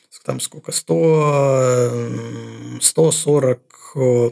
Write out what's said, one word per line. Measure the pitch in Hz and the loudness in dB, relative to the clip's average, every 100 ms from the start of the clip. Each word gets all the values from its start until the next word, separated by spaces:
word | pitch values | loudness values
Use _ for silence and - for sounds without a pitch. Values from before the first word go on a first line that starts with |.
| _ - | _ -12
там | - 131 | -8 -6
сколько? | - 151 - | -8 -10 -8
Сто, | - - 165 165 156 147 143 139 131 127 123 120 | -8 -2 2 4 4 2 2 2 2 2 2 0
м, | 120 117 113 117 - - - - 117 | -2 -6 -8 -10 -12 -14 -14 -14 -4
сто | - - 160 | -2 2 2
сорок | 156 147 147 131 123 _ - - 139 131 120 120 | 2 0 2 2 -2 _ -20 -12 -2 0 2 0